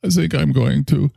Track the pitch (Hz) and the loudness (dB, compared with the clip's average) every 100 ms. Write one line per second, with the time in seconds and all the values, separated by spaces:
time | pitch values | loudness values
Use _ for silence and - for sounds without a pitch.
0 | - 180 82 - 76 131 62 67 - 151 | 0 0 0 0 0 0 0 0 0 0
1 | 143 | 0